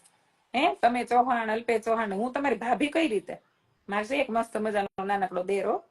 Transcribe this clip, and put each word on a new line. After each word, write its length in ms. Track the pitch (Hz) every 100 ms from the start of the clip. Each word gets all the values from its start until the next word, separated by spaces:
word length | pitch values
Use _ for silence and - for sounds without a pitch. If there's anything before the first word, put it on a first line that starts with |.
| _ _ _ _ _
હે? 200 | 240 330
તમે 300 | 381 240 247
ચૌહાણ, 460 | 226 240 254 247 220
અલ્પે 280 | 220 233 226
ચૌહાણ, 360 | 226 226 220
હું 180 | 190 247
તમારી 240 | 277 277 220
ભાભી 300 | 233 220 294
કઈ 220 | 320 320
રીતે? 280 | 202 - - _ _ _ _ -
મારે 160 | 202
છે 120 | 214 277
એક 140 | 277
મસ્ત 260 | 226 226 214
મજાનો 480 | 214 208 196 -
નાનકડો 380 | 190 202 185 180
દેર 240 | 185 196 190
હો. 100 | 370 -